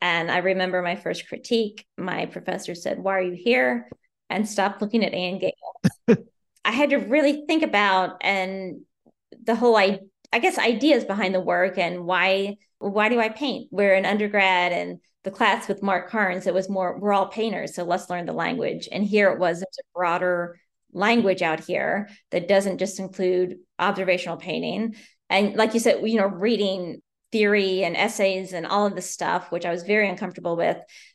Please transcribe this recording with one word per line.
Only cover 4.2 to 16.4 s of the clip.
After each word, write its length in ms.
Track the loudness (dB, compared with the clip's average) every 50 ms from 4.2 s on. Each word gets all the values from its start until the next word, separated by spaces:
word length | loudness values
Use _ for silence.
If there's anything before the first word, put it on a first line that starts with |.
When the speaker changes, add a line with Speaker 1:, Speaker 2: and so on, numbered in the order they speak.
| _ _
Speaker 1:
And 180 | -4 -4 -4
stop 340 | -2 0 0 0 0 0 -4
looking 240 | -6 -2 0 0 0
at 100 | 0 -2
Ann 240 | -4 -4 -4 -4 -4
Gale." 800 | -4 -4 -4 -6 -12 -16 -14 0 0 0 0 _ _ 4 4 4 2 -10 _ _ _
Speaker 2:
<laughs> 220 | _ _ _ _
Speaker 1:
I 80 | -2 2
had 180 | 2 2 4
to 60 | 4
really 500 | 2 2 2 2 4 4 4 2 0 -2
think 160 | 0 0 0 2
about, 540 | 2 2 2 4 4 4 2 2 0 -4 -4
and 600 | -2 0 0 0 -2 -4 -6 -8 -8 -10 -12 -14 -18 _ _ _ _ _ _ _ _ _ -20 -8 -2
the 120 | -2 0
whole, 220 | 2 4 6 6
I, 240 | 6 6 4 2 -2 -6 -16 _ _ _ _ -2
I 80 | 2
guess, 180 | 2 2 2 2
ideas 460 | 2 2 2 2 4 4 4 4 2
behind 300 | -2 -2 -2 0 0 0
the 60 | 0
work 380 | 0 0 2 2 2 0 0 -2
and 260 | -2 -2 -2 -6 -4
why, 520 | 0 2 2 4 4 2 2 0 -4 -6 -12 _ _ _ _
why 300 | -8 -4 0 2 2 2
do 100 | 4 2
I 120 | 2 0
paint? 380 | -2 -4 -4 -4 -4 -6 -8 -6
We're 240 | -2 0 4 4 4
an 100 | 4 4
undergrad, 680 | 2 0 0 -2 0 2 2 4 4 4 4 2 2 0
and 260 | -2 -4 -6 -10 -14 _ _ _ _ _
the 80 | -12
class 380 | -2 2 2 2 2 2 -2 -6
with 140 | -6 -4 0
Mark 260 | 0 0 0 -2 -4
Carnes, 360 | -2 0 0 0 0 -2